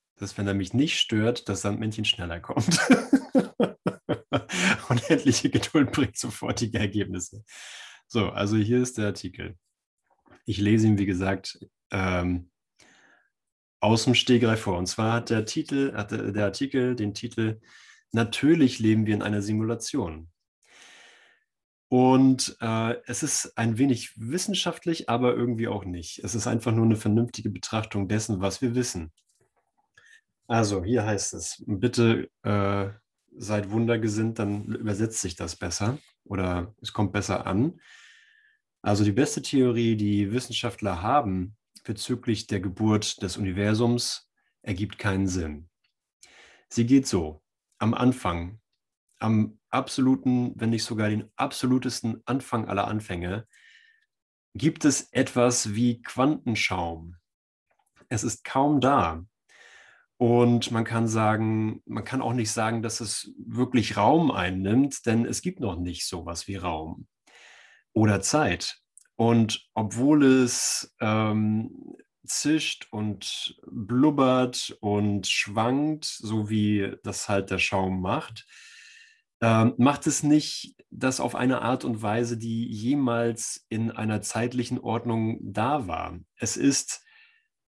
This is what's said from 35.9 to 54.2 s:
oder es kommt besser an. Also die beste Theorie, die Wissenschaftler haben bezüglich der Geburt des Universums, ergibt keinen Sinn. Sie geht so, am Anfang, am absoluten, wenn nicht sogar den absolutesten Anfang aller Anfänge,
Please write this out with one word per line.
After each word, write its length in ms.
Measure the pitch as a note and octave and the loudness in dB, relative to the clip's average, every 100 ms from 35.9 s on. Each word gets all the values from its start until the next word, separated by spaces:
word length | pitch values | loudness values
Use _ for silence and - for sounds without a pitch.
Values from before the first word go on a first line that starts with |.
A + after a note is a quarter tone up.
| D3 - _ | -4 -8 _
oder 500 | - F#2+ F#2 F2+ F2 - | -8 -4 -2 -2 -6 -10
es 120 | - | -8
kommt 200 | - G2+ | -2 -2
besser 340 | G2+ G2 F#2+ F#2+ | 0 -2 -2 -2
an. 340 | F#2+ D3 - - - - - _ _ _ _ _ _ | 0 0 -2 -16 -20 -20 -20 _ _ _ _ _ _
Also 220 | - G#2 | 0 2
die 80 | G#2 | 2
beste 300 | G2 D3 - | 2 0 -2
Theorie, 540 | - C#3 B2+ A#2 A#2 A2 | -2 2 4 4 2 2
die 360 | G#2 G2+ G2+ | 2 0 0
Wissenschaftler 680 | A#2+ - A#2+ A#2+ - G#2 F2 | -2 -6 -6 -6 -4 -4 -2
haben 540 | G2+ C#3+ A2 F#2 F#2 G#2+ _ - | 0 0 0 -2 -6 -10 _ -16
bezüglich 640 | - A2 - B2 - A2 - | -10 -8 -4 -4 -2 -4 -2
der 120 | G2+ | -4
Geburt 600 | F#2+ F2+ G#2+ G#2+ - - | -4 -2 2 2 0 -6
des 140 | F#2+ - | -6 -4
Universums, 920 | G2 F#2 G2+ G#2+ A#2+ A#2+ - - _ _ _ _ | -4 0 0 2 2 0 -2 -8 _ _ _ _
ergibt 360 | - F2+ G2+ - | -8 -6 -6 -4
keinen 300 | G#2+ F#2+ G2 | -2 0 0
Sinn. 400 | F#2 D#2+ D2 D#2+ _ _ _ _ _ - - - _ _ | 0 -4 -8 -14 _ _ _ _ _ -20 -20 -20 _ _
Sie 180 | - A#2 | -2 4
geht 200 | C3+ C3 | 4 4
so, 360 | F#2+ D#2 D#2+ _ _ _ - | -2 -2 -8 _ _ _ -2
am 140 | G#2+ | 0
Anfang, 680 | A2+ B2+ B2+ F#2 F2 F2 A2 _ _ _ _ _ - | 2 2 2 -2 -4 -6 -12 _ _ _ _ _ -6
am 400 | A2 A2 G#2+ - _ | 0 2 2 -4 _
absoluten, 800 | B2+ C3 - C3 C3 C3 B2 B2 - | -4 -2 0 2 2 2 0 0 -2
wenn 140 | A2+ | -2
nicht 140 | A2 | 0
sogar 240 | - A2 G#2+ | -2 -2 0
den 220 | G#2+ G#2+ - | -2 -4 -4
absolutesten 840 | A#2 - B2+ B2+ A#2+ - A#2 A2 - | -4 -2 2 2 0 -4 -4 -6 -4
Anfang 420 | C3+ - A#2 G#2+ | -4 -2 -4 -2
aller 180 | G2+ G#2 | -2 -2
Anfänge, 640 | G#2+ - F2+ F2 G2+ A2+ _ _ _ _ _ _ _ | -2 -4 -6 -6 -6 -10 _ _ _ _ _ _ _